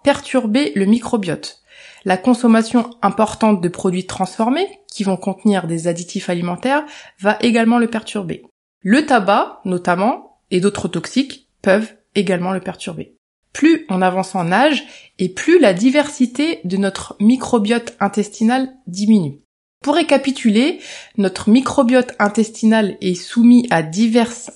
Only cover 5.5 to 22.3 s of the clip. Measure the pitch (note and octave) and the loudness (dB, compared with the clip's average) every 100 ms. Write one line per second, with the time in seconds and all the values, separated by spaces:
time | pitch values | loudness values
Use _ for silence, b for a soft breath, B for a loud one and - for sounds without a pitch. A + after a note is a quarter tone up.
5.5 | G3 E3 E3 E3+ E3+ F3 G3 - F3 F3 | 0 -2 -4 -4 -6 -6 -8 -6 -4 -4
6.5 | F3 B3 C#4+ D4+ B B B G3 G#3+ A#3+ | -4 -2 -2 -4 B B B -2 0 2
7.5 | A#3 A3+ A#3+ A#3 A#3 - G#3 F3 D#3+ - | 2 2 2 0 -4 -8 -10 -8 -12 -16
8.5 | _ _ _ - B3+ D4+ B3+ F#3 G#3+ F4 | _ _ _ 0 2 2 0 2 0 0
9.5 | - F#3+ F3+ F3+ F3 G#3 F4+ - _ - | -6 -6 -4 -2 0 0 -2 -8 _ -4
10.5 | F#3 G3 G3+ F#3 E3+ - - C#4 - _ | 0 0 -2 -6 -6 -6 -4 -4 -8 _
11.5 | _ - F#3+ A3 - _ - F#3+ F3+ F3 | _ 0 0 0 -12 _ -4 -2 -2 -2
12.5 | F#3+ F3+ F#3 - D#3+ - _ _ _ _ | -6 -8 -12 -12 -12 -14 _ _ _ _
13.5 | - D4+ E4 - F#3 F#3 F3+ F#3 F#3+ E3+ | 0 2 2 0 -2 0 0 -4 -4 -2
14.5 | F#3+ D4 C4+ - B B B F#3 - - | 2 2 0 -6 B B B -6 -4 2
15.5 | F4 A#3+ F3+ A#3+ C#4+ D4 - B3 C4 D4+ | 4 6 4 2 2 0 0 -2 0 -4
16.5 | E4 F3+ F#3+ G3 - - - G#3 C4 - | -4 -4 -2 -2 -4 -10 0 2 2 2
17.5 | A#3+ G3+ A#3 A#3 - G3+ G#3 G3+ - A3 | 0 0 -2 -4 -4 -4 -2 -6 -2 0
18.5 | B3+ C4 - - F3+ G#3 A3 D3+ C#3 _ | 0 -2 -8 -14 -4 2 4 2 -6 _
19.5 | _ _ _ C#4 D4+ E4 C#4 C#4 C4 A#3 | _ _ _ -2 0 2 2 0 -2 2
20.5 | G#3 C#4+ F4 B B B B F#3 - - | 2 2 -2 B B B B -2 -2 2
21.5 | A#3 C4 - A#3+ B3+ B3 - G#3 | 4 4 0 2 4 2 0 0